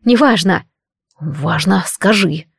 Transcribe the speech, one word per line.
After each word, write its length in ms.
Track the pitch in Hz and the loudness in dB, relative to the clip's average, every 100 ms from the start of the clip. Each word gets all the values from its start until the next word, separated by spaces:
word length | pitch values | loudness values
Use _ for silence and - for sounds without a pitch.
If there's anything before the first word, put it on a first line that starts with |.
| 233 | 2
«Неважно». 600 | 240 285 220 180 175 - _ _ _ _ _ | 4 4 2 0 -2 -6 _ _ _ _ _
«Важно, 640 | 156 143 151 160 185 190 - | -10 -6 -4 -2 0 -2 -2
скажи». 580 | - 190 208 190 156 - | -2 0 2 0 -4 -12